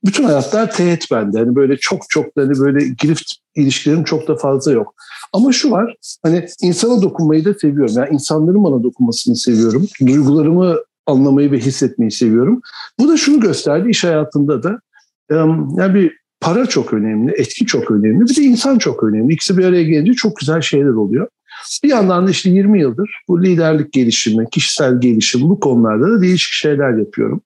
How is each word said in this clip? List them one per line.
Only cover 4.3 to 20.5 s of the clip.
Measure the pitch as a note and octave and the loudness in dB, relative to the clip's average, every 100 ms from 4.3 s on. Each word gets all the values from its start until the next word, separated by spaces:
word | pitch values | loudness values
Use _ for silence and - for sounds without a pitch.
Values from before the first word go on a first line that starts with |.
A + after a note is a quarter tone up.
| D#3 | -4
fazla | D3 C#3 C3+ | -2 -2 0
yok. | B2 G#2 _ - - - | 0 -2 _ -20 -20 -8
Ama | - B3+ | 0 2
şu | B3 D4+ | 2 0
var. | G#3 A#3 - - - | 0 -2 -6 -20 -8
Hani | E3 E3+ E3+ - | -2 -2 -2 -4
insana | F3+ E3+ A3+ A#3+ | -2 0 0 2
dokunmayı | F#3+ - D#3+ D#3 | 0 0 0 2
da | D#3+ | 0
seviyorum. | G3+ D3+ C#3+ B2+ A2+ | 0 -2 0 0 0
Yani | C#3 | -2
insanların | D3 - D#3 D#3 G3 | -2 -2 0 2 2
bana | F#3+ C3+ | 2 0
dokunmasını | A#2+ - A#2+ A#2 - A#2+ | -2 0 -2 -2 -2 -2
seviyorum. | - A2 A2+ A2+ G3+ - C3 | 0 2 2 0 -2 0 2
Duygularımı | C#3 C3+ D3 D3+ E3+ F#3 D#3+ - _ - | 2 2 2 2 2 2 -2 -6 _ -2
anlamayı | C3+ C#3 C3+ C#3+ | 2 4 4 2
ve | C3+ | 0
hissetmeyi | A#2+ C3 C3 - A2+ | -2 -2 -4 0 -4
seviyorum. | - A#2+ A2+ C3+ B3 - - - - | 0 2 2 2 0 -4 -20 -20 0
Bu | C4+ | 2
da | D#4+ | 2
şunu | - D4 | 2 2
gösterdi | A3 D3 - D3 G#3+ | 2 0 -2 0 0
iş | A3+ | 0
hayatında | F3 D#3 D3+ D3 C#3+ C#3 | 0 0 -2 -2 0 0
da. | C#3+ A3+ _ _ _ _ _ | -2 -6 _ _ _ _ _
Em, | D3+ D#3+ D#3+ C#3+ D3 | 0 2 0 -4 -2
yani | F#3+ | 0
bir | F#3+ F3 - _ _ | 2 0 -2 _ _
para | D#3+ F#3 C4 | -2 -2 0
çok | - - | -2 -2
önemli, | A2 G#2+ G#2+ B2 | -2 -2 -2 -2
etki | - B2 - A3+ | -2 -4 -2 -2
çok | B2+ - | -2 0
önemli, | G#2+ G#3+ B2+ | 0 2 2
bir | A#3 C4+ | 2 2
de | |
insan | C#4 A#3+ C4+ C4 | 2 2 2 0
çok | - - | 0 -2
önemli. | A2 G#2+ A#2+ | -2 0 0
İkisi | D#3 - F#3 | -2 0 0
bir | |
araya | F#3 F3+ | 2 2
gelince | D#3+ D#3 E3 | 2 2 2
çok | B3 A3 G#3+ | 0 -2 -4
güzel | C#3 | -4